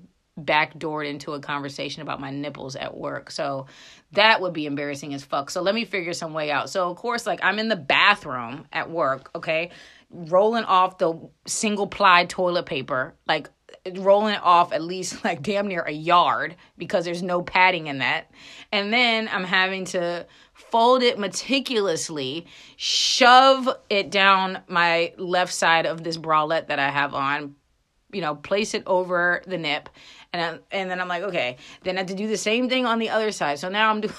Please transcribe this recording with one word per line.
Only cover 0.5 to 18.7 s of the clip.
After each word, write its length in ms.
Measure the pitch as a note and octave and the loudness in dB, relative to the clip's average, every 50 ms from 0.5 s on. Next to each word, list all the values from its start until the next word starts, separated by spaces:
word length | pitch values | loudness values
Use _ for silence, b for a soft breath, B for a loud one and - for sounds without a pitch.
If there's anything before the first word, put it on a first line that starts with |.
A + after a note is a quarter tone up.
| D#3 D3+ D#3 D#3 - D3+ E3+ D#3 D3+ D3+ D3+ | 2 2 2 0 -4 -8 -8 -6 -6 -6 -6
into 260 | C#3+ C#3+ C3+ - - D3 | -6 -8 -10 -10 -10 -10
a 60 | C#3+ | -10
conversation 600 | C#3+ - D3 C#3+ C#3 C#3 C#3 - C#3+ C#3+ C#3+ - | -8 -6 -6 -6 -6 -8 -8 -8 -10 -10 -10 -10
about 180 | D3 C#3+ C#3 C3+ | -8 -8 -8 -8
my 120 | C#3 C3+ | -8 -10
nipples 440 | C3+ C#3+ C#3+ D3 C#3 - - C3+ C3+ | -8 -8 -8 -8 -10 -10 -12 -12 -10
at 200 | C3+ C#3 C3 - | -8 -10 -10 -10
work. 360 | - - C#3+ C#3 - - - | -10 -10 -8 -8 -10 -12 -12
So 360 | - - D#3 C#3 C#3 C3+ C3+ C#3 B B B B B B B _ D3+ | -8 -6 -6 -6 -6 -8 -10 -12 B B B B B B B _ 2
that 280 | G3+ G#3 A3 A3 F#3+ | 4 6 6 6 4
would 120 | F#3 F3+ E3 | 2 -2 -4
be 120 | D#3+ D3+ | -4 -4
embarrassing 480 | D3 C#3+ C#3+ C#3+ C#3+ C#3+ C#3 D#3 D3 C#3 | -4 -4 -4 -6 -6 -8 -8 -10 -10 -10
as 100 | C#3 C#3 | -12 -8
fuck. 260 | - - C#3+ C3+ - | -4 -4 -4 -4 -4
So 120 | - F#3 | -6 -2
let 140 | F3+ F#3+ G#3 | 0 0 0
me 100 | A#3 A3+ | 0 -2
figure 280 | F3+ - G3 E3+ E3+ E3+ | -4 -6 -6 -4 -4 -6
some 200 | - F3 D#3+ D#3 | -6 -8 -6 -6
way 180 | D#3+ D3+ D3+ | -4 -4 -2
out. 180 | C#3+ C3+ - - | -2 -2 -2 -2
So, 200 | - F#3+ F3+ F3 | -2 -2 -2 -2
of 80 | F3 | -4
course, 300 | F3 - A#3+ A#3+ A#3 - | -4 -4 -4 -4 -4 -2
like, 120 | G#3+ A3+ - - | -4 -4 0 0
I'm 160 | F#3 G3+ G#3+ | 0 0 0
in 80 | A3 | -2
the 80 | A3+ G#3+ | -2 -2
bathroom 880 | F3 C#3 - C#3+ D3 F3 G3+ G3+ - - D#3 C3 B2 A#2 A#2 B2+ D#3 - - | -4 0 2 4 6 6 6 4 2 -2 -6 -6 -6 -6 -8 -10 -12 -14 -8
at 180 | - D#3+ - - | -6 -6 -6 -4
work, 400 | E3 E3+ D#3 C3+ C3+ C3 - - - | -2 -2 0 0 0 -4 -8 -12 -14
okay, 360 | E3+ - E3+ D#3+ D#3+ E3+ E3+ B B B B B B B B | -8 -4 -2 -2 -2 -4 -6 B B B B B B B B
rolling 540 | - E3+ E3+ D#3 F3 F#3 G#3 A3 A#3 A#3 G#3 | -16 -14 -4 2 4 4 4 4 2 0 0
off 340 | - F#3 F#3 F#3 F#3 F#3 | 2 4 4 4 2 2
the 320 | - F#3 E3 E3 D#3+ - - _ _ _ | 0 0 0 0 -4 -10 -18 _ _ _
single 420 | - - - - G#3 G#3 G3 G3+ | -8 -6 -2 -2 -2 0 0 -2
ply 380 | F#3+ - - G3+ F#3+ F3 F3 F3 | -4 -2 2 4 6 6 6 4
toilet 400 | F3 - - F#3 F3+ F3 F3 - | 2 -2 -2 -2 0 0 -2 -2
paper, 500 | - E3 C3+ B2 - C#3+ B2+ C3 - - _ _ | -2 -6 -8 -6 -4 -4 -4 -4 -6 -10 _ _
like, 220 | - D#3+ D3+ C#3+ - _ _ _ - - - _ F#3 F3+ | -2 -2 -2 -2 -8 _ _ _ -20 -20 -14 _ -12 -10
rolling 360 | F#3+ F#3 G3 G3 G#3 G#3+ G#3+ G3+ | 0 4 6 6 6 6 2 0
it 80 | - - | 0 2
off 300 | F3 F3 E3+ F3 F3 - | 4 6 6 6 4 0
at 80 | D#3 | -4
least, 420 | D#3+ E3+ F#3 F#3 F3+ - - - - | -4 -6 -6 -8 -8 -8 -10 -4 -4
<laughs> 0 | |
like, 180 | G#3 E3+ C3+ | -4 -4 -2
damn 260 | C3+ G#3+ G3 G3+ G3+ | -4 -4 -2 -2 -2
near 140 | G3+ F#3 E3+ | -2 -4 -4
a 100 | D#3+ D3+ | -6 -6
yard 640 | D3+ D3+ D#3 E3+ E3+ F3 E3 C3+ A#2+ A#2 C#3 D#3 E3+ b b b b | -8 -4 0 4 4 6 6 4 2 0 -2 -6 -8 b b b b
because 280 | - E3+ - - F#3 E3+ | -14 -8 -2 -2 -2 -2
there's 180 | F3+ E3+ F3 F#3 | -2 -6 -6 -4
no 180 | F3+ F3 F3+ | -2 -2 -2
padding 460 | F3 - - F#3 F#3 F#3 F#3 E3 D#3 | -4 0 2 4 4 4 4 2 -4
in 120 | D3+ C#3 C3+ | -6 -4 -2
that. 320 | B2+ B2+ D3 D#3+ - _ B B B B B B B B | -2 -2 -2 -2 -4 _ B B B B B B B B